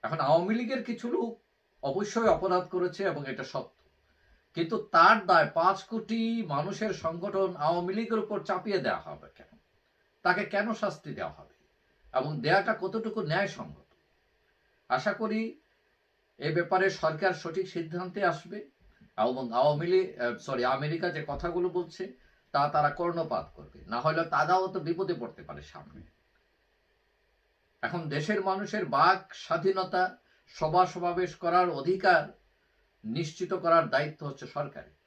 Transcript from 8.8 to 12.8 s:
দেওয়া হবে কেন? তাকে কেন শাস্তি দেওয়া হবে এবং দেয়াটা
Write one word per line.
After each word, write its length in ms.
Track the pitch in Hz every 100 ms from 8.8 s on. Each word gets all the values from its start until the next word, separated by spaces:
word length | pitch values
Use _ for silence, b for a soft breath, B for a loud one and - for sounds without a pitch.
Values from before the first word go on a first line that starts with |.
| 127
দেওয়া 160 | 92 156
হবে 200 | - - _
কেন? 160 | - - _ _ _ _ _ _ 175
তাকে 180 | 180 202
কেন 140 | 202 214
শাস্তি 380 | 208 202 151 156
দেওয়া 200 | 113 80 -
হবে 180 | - _ _ _ _ _ _
এবং 180 | 127 139 151
দেয়াটা 320 | 139 185 196 -